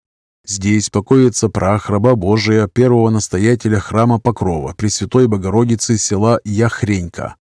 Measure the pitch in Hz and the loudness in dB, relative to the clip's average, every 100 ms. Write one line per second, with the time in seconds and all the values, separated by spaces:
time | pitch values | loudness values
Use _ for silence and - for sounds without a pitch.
0 | _ _ _ _ - 98 98 107 - 104 | _ _ _ _ -12 -4 0 0 0 -4
1 | - 135 127 - 98 98 90 104 - 101 | 2 4 4 2 -2 -2 0 -2 -2 0
2 | 123 120 90 110 104 110 104 - 127 120 | 2 2 2 0 2 0 0 2 2 4
3 | 113 110 - 92 110 120 110 107 - 104 | 2 0 -2 0 2 2 0 -2 -2 0
4 | 117 117 120 110 92 80 65 - 104 - | 2 2 0 -2 -2 -4 -6 -6 -4 -4
5 | 95 127 123 101 95 107 120 113 - 113 | -2 2 2 0 0 0 0 -2 -2 -2
6 | - 98 110 113 107 101 117 - 101 98 | -2 0 0 0 -2 -2 -2 -2 -2 -2
7 | 87 - 65 - | -4 -10 -12 -14